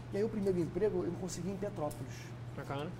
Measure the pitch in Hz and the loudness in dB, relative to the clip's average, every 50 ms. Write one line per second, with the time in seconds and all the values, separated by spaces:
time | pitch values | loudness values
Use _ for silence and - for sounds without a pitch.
0 | - - - 196 214 226 220 214 196 196 185 175 165 139 - 175 214 208 180 180 | -6 -2 0 2 2 2 2 2 4 4 4 4 4 2 4 4 4 4 4 4
1 | 175 - 170 - 185 175 - 175 170 190 196 180 202 202 - 165 151 147 - - | 2 0 0 -2 -2 -4 -2 -2 -2 -2 -2 0 -2 -2 -2 0 -2 -2 -2 -2
2 | 131 - - - - - - - - - - - 135 127 139 143 151 175 175 | -6 -6 -8 -8 -8 -8 -8 -8 -8 -8 -6 -6 -4 -2 -2 -2 -2 -2 -4